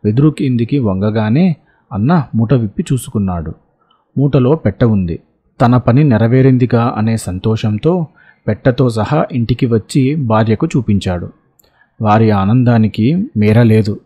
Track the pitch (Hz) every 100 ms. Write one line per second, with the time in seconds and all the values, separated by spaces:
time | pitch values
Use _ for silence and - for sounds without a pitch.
0 | 104 110 151 143 143 123 117 143 113 92
1 | 104 110 107 123 185 156 _ _ _ 98
2 | 113 175 135 113 113 135 110 - 180 135
3 | - 113 98 87 82 - _ _ _ _
4 | _ - 143 135 123 160 110 98 123 107
5 | 90 80 _ _ _ _ 123 123 - 123
6 | 151 110 113 127 131 127 120 120 117 -
7 | 110 113 - 92 110 110 117 104 151 180
8 | 160 _ _ _ - - - 120 131 113
9 | 104 151 139 131 117 123 131 117 - -
10 | 131 156 127 110 110 107 165 151 110 101
11 | 98 87 87 - _ _ _ _ _ _
12 | 110 107 113 104 95 120 123 117 110 -
13 | 107 170 226 110 104 107 120 110 107 101